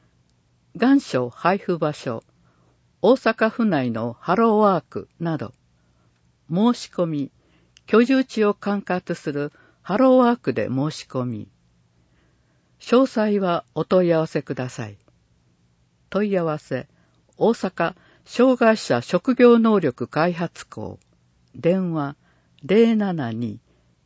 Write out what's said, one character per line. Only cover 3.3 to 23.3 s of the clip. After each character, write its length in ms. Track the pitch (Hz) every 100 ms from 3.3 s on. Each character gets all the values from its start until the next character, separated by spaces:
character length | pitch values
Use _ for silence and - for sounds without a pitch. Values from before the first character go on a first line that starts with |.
| - 220
府 160 | -
内 260 | 220 151 123
の 240 | 110 117 -
ハ 160 | - 175
ロ 220 | 226 214
ー 40 |
ワ 160 | 208 175
ー 60 |
ク 240 | - 107 - -
な 200 | 165 156
ど、 160 | 107 - _ _ _ _ _ _ _ _ -
申 240 | 170 233
し 160 | 240 -
込 140 | - 170
み、 260 | 147 135 _ _ _ _ _ -
居 180 | 220
住 200 | 247 262 262
地 180 | 220
を 80 | 208
管 300 | - 202 202
轄 320 | - 180 -
す 180 | 175 160
る 200 | 143 147 - _ _
ハ 160 | - 208
ロ 240 | 262 254
ー 60 | 240
ワ 60 |
ー 40 | 233
ク 160 | 147
で 140 | 120 104
申 220 | 131 151
し 160 | - -
込 160 | 131
み。 240 | 123 107 98 _ _ _ _ _ _ _ _ _ _ _ _ _
詳 280 | - 240 262
細 320 | 226 214 202
は 260 | 185 170 -
お 120 | 151 -
問 200 | 185 175
い 60 |
合 80 | 160
わ 60 | 160
せ 160 | 151
く 120 | -
だ 140 | 131 127
さ 200 | - 107
い。 100 | 101 _ _ _ _ _ _ _ _ _ _ -
問 220 | 190 214
い 80 | 185
合 60 |
わ 140 | 165 151
せ、 300 | - 131 - _ _ _ _ -
大 140 | 196
阪 440 | 233 190 - 170 - _ _
障 320 | - - 262 247
害 200 | 226 220
者 260 | - 120
職 320 | - 180 -
業 240 | 240 240 233
能 220 | 226 208
力 280 | 151 - 120
開 240 | 151 175
発 340 | 170 170 - -
校。 320 | 117 98 98 _ _ _ _ _
電 380 | 127 165 190 180
話、 240 | 160 143 - _ _ _ _
零 340 | 139 208 226 214
七 360 | 202 165 117